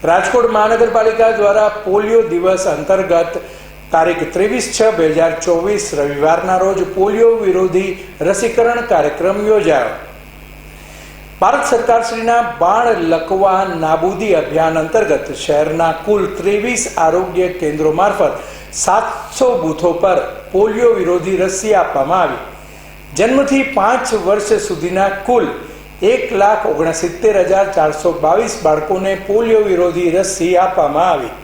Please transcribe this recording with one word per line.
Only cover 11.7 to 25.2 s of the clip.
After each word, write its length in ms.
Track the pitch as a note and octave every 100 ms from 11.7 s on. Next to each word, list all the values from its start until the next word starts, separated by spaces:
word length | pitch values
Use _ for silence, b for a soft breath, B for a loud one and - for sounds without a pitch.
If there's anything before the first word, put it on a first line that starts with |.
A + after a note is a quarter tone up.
| A#3 A3+ A#3 A3+ A3+ A3+ A#3 A#3 A#3
બાળ 280 | F3 G#3+ A#3+ G3 E3
લકવા 560 | E3 E3 F#3+ G3 F#3+ G3
નાબૂદી 680 | E3 D#3 D#3+ E3+ G3+ G#3+ E3+
અભિયાન 420 | - D#3 D#3+ E3
અંતર્ગત 580 | D#3 A3 G#3+ - - -
શહેરના 560 | - D3 D3+ D#3+ E3 D#3+ G3+
કુલ 200 | G#3 F#3
ત્રેવીસ 680 | - F#3 G#3 A#3 A#3 - -
આરોગ્ય 500 | D#3+ F3 F#3 F3 F3+
કેન્દ્રો 440 | F3+ D#3 D3+ D#3
મારફત 420 | D#3 G3 G3 D#3 - B B B
સાતસો 840 | - - G3+ A3+ - - - B3+ A3+
બૂથો 360 | D#3+ D#3 E3+
પર 260 | E3 G3 F3+ - - -
પોલિયો 420 | F#3+ A3 A3 A#3+
વિરોધી 440 | G#3 F3 F3+ E3 F#3
રસી 360 | F#3 F#3+ G#3+
આપવામાં 480 | G3 E3+ C#3+ C3+ F#3
આવી. 160 | D#3+ B2+ - - B B B B - -
જન્મથી 480 | A3 C4+ C#4 C4+
પાંચ 500 | C4 - G3 B3+ B3+
વર્ષ 540 | A3 F3 G#3 - A3 -
સુધીના 420 | E3 E3+ F#3 G3
કુલ 380 | -